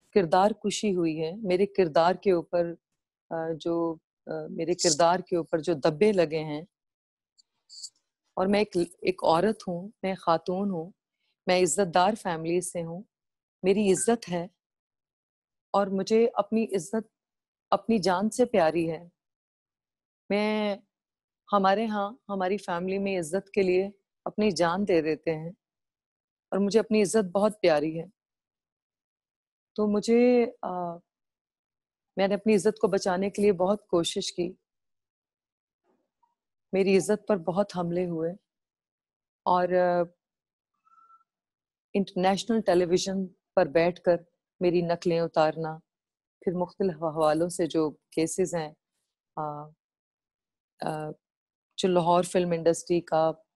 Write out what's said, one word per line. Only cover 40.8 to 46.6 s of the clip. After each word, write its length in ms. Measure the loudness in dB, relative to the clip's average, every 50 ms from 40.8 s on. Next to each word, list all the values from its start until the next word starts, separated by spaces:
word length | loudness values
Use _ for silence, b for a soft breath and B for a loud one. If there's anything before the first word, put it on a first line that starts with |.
| _ _ _ _ _ _ _ _ _ _ _ _ _ _ _ _ _ _ _ _ _ _ -4
international 680 | -4 -4 -2 -4 -2 0 0 0 0 -2 -2 -2 -2
television 640 | 0 2 2 2 2 2 0 0 -2 -2 -4 -6 -6
पर 420 | -8 -10 _ _ _ _ 0 0 2
बैठकर 560 | 2 2 2 2 0 0 0 0 0 0 -2 _ _ _ _ _ _ -4 -2
मेरी 200 | 0 0 0 0
नकलें 380 | -2 -2 -2 -2 -2 0 0
उतारना, 600 | -2 0 0 2 0 2 0 -2 -6 -8 -10 -12 -16 _ _ _ _ _ _ _ _ _ _ _ _
फिर 100 | -4 -2
मुख्तलिफ 420 | -2